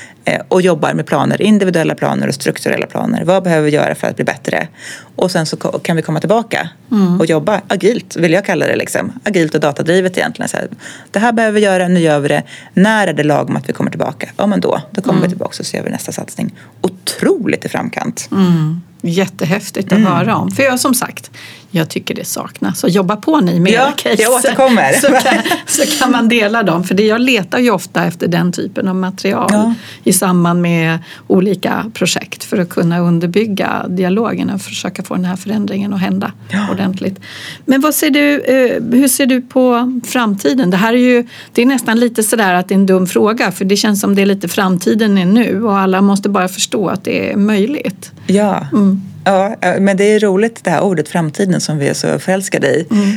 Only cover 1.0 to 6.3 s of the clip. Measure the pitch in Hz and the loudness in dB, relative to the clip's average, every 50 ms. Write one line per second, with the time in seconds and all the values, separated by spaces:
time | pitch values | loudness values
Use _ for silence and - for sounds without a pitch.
1 | 156 - - 143 135 139 - - - 208 214 202 196 185 170 170 156 156 - - | -2 -2 -2 0 0 0 0 0 2 4 4 4 2 2 0 0 0 0 -2 -2
2 | 147 139 139 135 - - - 139 - - - - - - 64 - - - - - | -2 -2 -2 0 -2 -2 -4 -4 -4 -6 -6 -4 -4 -4 -2 -2 -4 -6 -6 -4
3 | 55 - - - - 165 185 190 180 180 165 156 156 151 147 143 139 - - - | -4 -2 -2 -2 0 0 0 2 2 2 0 2 2 2 2 0 0 0 -2 -2
4 | - - - - - - - - - - - 82 - - - - - - - - | -4 -4 -4 -4 -4 -4 -4 -6 -4 -4 -4 -4 -4 -6 -10 -16 -18 -16 -16 -16
5 | - - - - - 180 185 180 160 156 - - - - - - - - 170 160 | -18 -14 -4 -2 -2 0 0 -2 -2 -4 -4 -6 -4 -4 -4 -4 -4 -2 -2 -2
6 | - - 160 170 - 160 | -2 -2 -4 -2 0 2